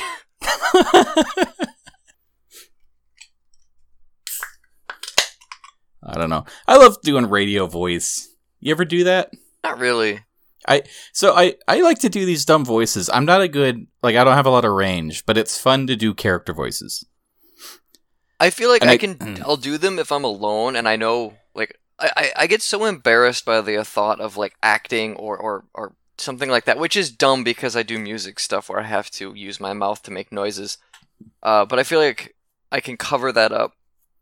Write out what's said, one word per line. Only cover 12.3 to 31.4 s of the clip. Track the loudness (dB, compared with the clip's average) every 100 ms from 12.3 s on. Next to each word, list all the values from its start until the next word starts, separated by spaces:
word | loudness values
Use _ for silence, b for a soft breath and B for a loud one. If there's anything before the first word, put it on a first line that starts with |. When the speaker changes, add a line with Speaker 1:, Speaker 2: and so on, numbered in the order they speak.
| -2 2
Speaker 2:
dumb | 2
voices. | 2 0 0 -2 -2
I'm | 0 4
not | 2
a | 2
good, | 0 0 -2 -8 _
like, | 0 4
I |
don't | 6 4
have | 4
a |
lot | 4 4
of |
range, | 2 0 -2 -6 -6 -2
but | 0
it's | 0 -2
fun | 0 2 0
to | -2
do | -2
character | -2 -2 -2 -4
voices. | -8 -6 -8 -10 -14 -16 _ _ _ _ _ B B _ _ _ _ _ 0
Speaker 1:
I | 0
feel | 2 2
like | 4
Speaker 2:
And | 6
Speaker 1:
I | 4
Speaker 2:
I |
Speaker 1:
can, | 2 -8
Speaker 2:
mm. | -12 -8
Speaker 1:
I'll | -4 -4
do | -4 -2
them | -2 -2
if | -4
I'm | -4 -4
alone, | -4 -2 -2 -2 -2
and | 0
I | 0
know, | 0 -2 -4 -10 _
like, | -10 -10 -10 _ -4
I, | -2 0
I, | 0 0
I | 0
get | 0
so | -2 -2
embarrassed | -2 -2 2 4 4 2 -2
by | -2
the | 0 -4 -4
thought | -2 -2 -2
of, | -6 -6
like, | -8 _
acting | 0 0 0 -4 -4 -8
or, | -10 -8
or, | -8 -8 -10
or | -16 -16 _ _ -14
something | -12 -8 -2
like | 0 2
that, | 0
which | 0 -2
is | -4
dumb | 0 2 2 0
because | -4 -4 -4
I |
do | -4 -6
music | -8 -10 -12 -10
stuff | -6 -6 -6
where | -8
I | -4
have | -4 -6
to | -10 -14 -14
use | -16 -12
my | -10
mouth | -6 -6 -6
to | -10
make | -14 -12
noises. | -8 -6 -8 -12 -14 b b b _ -20 _